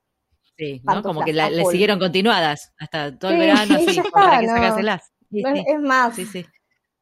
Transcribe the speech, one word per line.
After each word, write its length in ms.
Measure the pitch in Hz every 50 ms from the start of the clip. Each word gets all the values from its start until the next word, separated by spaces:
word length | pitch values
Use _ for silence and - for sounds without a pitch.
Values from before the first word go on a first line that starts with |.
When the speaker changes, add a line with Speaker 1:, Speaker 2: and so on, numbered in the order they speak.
| _ _ _ _ _ _ _ _ _ _ _
Speaker 1:
Sí, 240 | - 156 143 139 127 123
¿no? 180 | - 185 196 214
Como 160 | 190 170 151
Speaker 2:
Pantuflas 40 | 160
Speaker 1:
que 60 | 160 151
la, 120 | 156 156
Speaker 2:
a 40 | 156
Speaker 1:
le 100 | 156 165 190
Speaker 2:
full. 80 | 180
Speaker 1:
siguieron 280 | 175 180 208 208 208 180
continuadas 720 | 190 185 156 190 190 233 220 185 165 151 147 147 - - _ -
hasta 380 | 156 - - 156 147 147 131
todo 120 | - - 185
el 60 | 330
Speaker 2:
Sí, 20 | 339
Speaker 1:
verano, 340 | - 320 302 214 214 208 294
Speaker 2:
<laughs> 0 |
Speaker 1:
así, 180 | 302 339 359 349
Speaker 2:
ya 80 | 349
Speaker 1:
como, 100 | 349 403
"¿para 140 | - 403 392
Speaker 2:
está, 140 | 359 302 247
Speaker 1:
qué 60 | 226
Speaker 2:
no. 60 | 226 226
Speaker 1:
sacáselas?". 560 | 233 233 226 220 214 202 214 196 170 - _ _ _ _ -
Sí, 100 | - 208 220
Speaker 2:
No, 120 | 269 285
Speaker 1:
sí. 80 | 294 285
Speaker 2:
es 120 | 269 302 302
más. 360 | 294 269 262 262 247 233 -
Speaker 1:
Sí, 100 | - -
sí. 200 | 220 190 185 170 - _ _ _ _ _ _ _ _ _ _